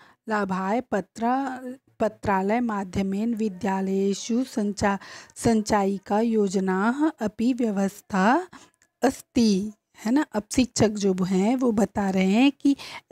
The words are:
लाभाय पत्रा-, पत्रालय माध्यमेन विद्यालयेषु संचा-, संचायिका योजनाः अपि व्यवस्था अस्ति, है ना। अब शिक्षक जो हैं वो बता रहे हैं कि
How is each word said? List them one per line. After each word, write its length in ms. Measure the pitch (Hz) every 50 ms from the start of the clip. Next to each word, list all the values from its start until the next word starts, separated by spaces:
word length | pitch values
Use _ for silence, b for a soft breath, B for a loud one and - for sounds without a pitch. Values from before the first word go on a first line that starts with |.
| b b b b _ 220
लाभाय 520 | 214 208 202 190 185 185 190 190 214 247
पत्रा-, 800 | 254 - 226 196 180 - _ - 226 233 254 269 277 262 262 247 262 247 254 - _ _ _ _
पत्रालय 600 | 233 208 214 - - - 196 190 190 196 220 240
माध्यमेन 760 | 247 226 208 202 196 180 180 196 196 190 196 202 220 233 233
विद्यालयेषु 1120 | 208 220 214 185 180 - 196 190 190 190 190 190 190 196 196 196 - - - 226 240 262
संचा-, 560 | - - 233 208 208 190 - 226 202 196 190 B B B B B B B
संचायिका 840 | - - 240 226 220 208 - 233 208 196 196 202 185 - - 202 214
योजनाः 880 | 233 240 226 220 202 196 180 196 190 190 185 190 202 233 254 285 302 320
अपि 440 | - - 226 202 - - 226 247
व्यवस्था 960 | 262 233 240 220 196 196 196 190 - - - _ - 190 185 220 262 339 370 - B B B B B _ _ _ _ _
अस्ति, 720 | - 269 262 - - _ _ 240 233 220 202 185 208 214 208 _ _ _ _ - -
है 80 | 214
ना। 140 | 247 294 302 -
अब 100 | - 214 - -
शिक्षक 360 | - - 247 - - - 240 208
जो 360 | 214 208 196 196 185 185 185
हैं 320 | 180 196 185 196 220 262
वो 160 | 254 269 240
बता 380 | 214 214 202 - - 220 202 196
रहे 160 | 190 190 185
हैं 260 | 190 196 226 262 285
कि 240 | - _ - 285 277 B B B B B B _